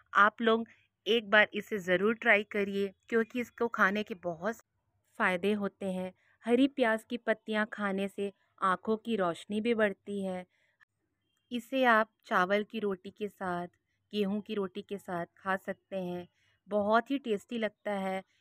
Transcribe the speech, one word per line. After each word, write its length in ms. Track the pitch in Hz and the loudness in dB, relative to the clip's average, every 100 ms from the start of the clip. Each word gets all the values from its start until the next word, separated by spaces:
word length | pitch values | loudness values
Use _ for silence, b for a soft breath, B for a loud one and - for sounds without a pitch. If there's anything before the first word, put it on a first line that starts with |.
| b | b
आप 300 | - 208 - | 4 4 4
लोग 240 | 226 226 226 b b _ - | 2 2 0 b b _ 0
एक 240 | 226 208 | 0 4
बार 180 | 214 208 | 4 4
इसे 240 | 208 - 220 | 0 -8 -8
ज़रूर 340 | 175 180 202 226 | -2 0 0 0
ट्राई 260 | 240 208 208 | 4 2 2
करिए 400 | 214 202 196 196 190 _ | -4 -4 -2 -4 -6 _
क्योंकि 320 | 233 220 254 | -2 -2 -4
इसको 280 | 233 - 233 | -8 -6 -6
खाने 320 | - 196 202 | 2 2 2
के 120 | 214 196 | -6 -8
बहुत 340 | 175 160 185 233 - _ _ _ _ _ | -8 -6 -6 -6 -12 _ _ _ _ _
फ़ायदे 340 | 208 180 190 | 0 0 0
होते 320 | 208 202 - 196 | 0 -2 -6 -6
हैं। 240 | 185 185 - b b | -6 -6 -12 b b
हरी 220 | 220 240 277 | 0 4 4
प्याज 360 | 269 233 220 | 2 0 0
की 120 | - 240 | -4 -8
पत्तियाँ 480 | - 220 - 214 214 | -2 -2 -2 -2 -2
खाने 360 | - 208 190 196 | -2 -4 -2 -4
से 240 | - 202 - _ _ | -4 -8 -8 _ _
आँखों 340 | 190 233 - 220 | 0 0 0 -4
की 180 | 226 220 | -2 0
रोशनी 440 | 180 165 - 208 | 0 -2 -6 -4
भी 140 | 220 | 0
बढ़ती 460 | 226 214 190 - 202 | 2 2 0 -8 -8
है। 220 | 190 185 180 b b b _ _ _ _ _ _ _ | -6 -8 -12 b b b _ _ _ _ _ _ _
इसे 320 | 240 - 262 254 | -10 -4 2 4
आप 220 | 220 220 _ - | 4 2 _ -2
चावल 380 | 214 180 202 | 2 4 2
की 140 | 208 226 | 0 -4
रोटी 300 | 208 190 196 | -4 -4 -10
के 180 | - 208 | -10 -10
साथ, 400 | - 190 175 180 - _ _ _ | -6 -6 -4 -6 -12 _ _ _
गेहूं 280 | 208 196 208 | -2 -2 -2
की 140 | 202 | -4
रोटी 280 | 214 190 208 | -4 -4 -6
के 160 | 202 202 | -10 -12
साथ 280 | - 175 170 _ | -8 -8 -8 _
खा 200 | 196 190 | -4 -4
सकते 380 | - 190 _ 190 | -4 -10 _ -8
हैं। 280 | 180 175 175 _ _ _ _ | -6 -8 -10 _ _ _ _
बहुत 420 | 208 202 226 233 | -2 4 2 2
ही 80 | 277 | -4
टेस्टी 380 | 247 202 - 240 | -2 -4 -4 -4
लगता 340 | 214 - - | -4 -6 -6
है। 300 | 202 190 190 190 _ | -4 -4 -6 -8 _